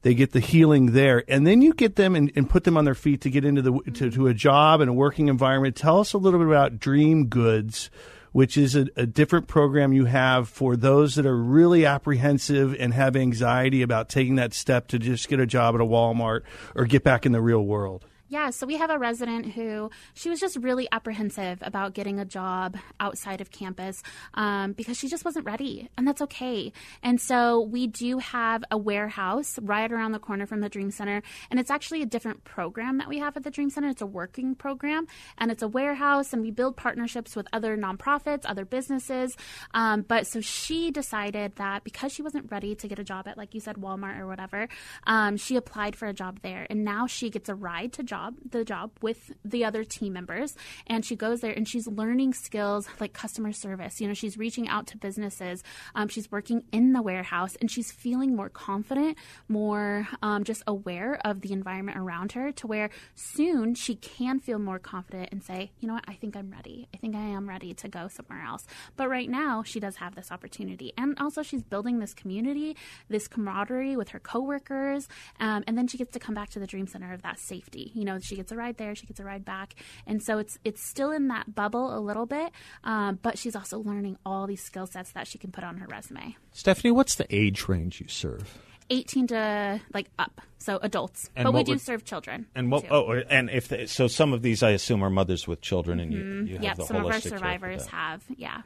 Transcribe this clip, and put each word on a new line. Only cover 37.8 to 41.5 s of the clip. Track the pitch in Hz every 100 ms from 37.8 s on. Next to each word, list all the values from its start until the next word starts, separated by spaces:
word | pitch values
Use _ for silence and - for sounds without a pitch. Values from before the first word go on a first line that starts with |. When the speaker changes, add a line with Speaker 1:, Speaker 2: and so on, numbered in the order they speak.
| 196 190 277 285 294 294 -
Speaker 2:
other | 196 190
businesses. | 254 262 269 - 254 254 - - - - 226
Um, | 226 214
but | 202 226 196
so | 226
she | 214 - - 320 330
decided | 294 269 214 208 208 202